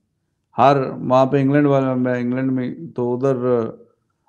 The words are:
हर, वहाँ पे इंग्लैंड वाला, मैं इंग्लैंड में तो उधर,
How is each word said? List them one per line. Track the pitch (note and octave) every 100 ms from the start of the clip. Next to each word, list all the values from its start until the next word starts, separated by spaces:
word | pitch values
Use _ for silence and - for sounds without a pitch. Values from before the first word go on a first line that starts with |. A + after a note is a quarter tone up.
| _ _ _ _ _ -
हर, | B2+ C#3+ C3 -
वहाँ | - B2+ C3
पे | C#3
इंग्लैंड | C3+ C#3+ D3
वाला, | C#3 C3 B2+
मैं | B2+ B2
इंग्लैंड | A#2+ B2+ C3
में | C3 B2 - E3
तो | A#2 A#2+
उधर, | B2 C3+ B2+ B2 B2 A2+ - - _ _ _